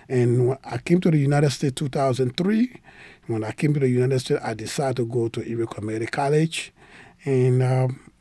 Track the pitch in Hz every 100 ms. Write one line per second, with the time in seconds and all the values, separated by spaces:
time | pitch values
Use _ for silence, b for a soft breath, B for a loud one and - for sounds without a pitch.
0 | B 127 120 120 123 135 - 120 - 175
1 | 180 156 139 147 147 - 143 131 147 151
2 | 135 120 127 - 180 220 247 - B B
3 | B B - 113 107 - 147 147 135 123
4 | 127 135 - 143 - 110 107 - 135 127
5 | 117 120 113 117 110 117 113 - 107 110
6 | 117 - 139 151 160 - - B B B
7 | B B 143 131 127 127 127 127 131 135
8 | - -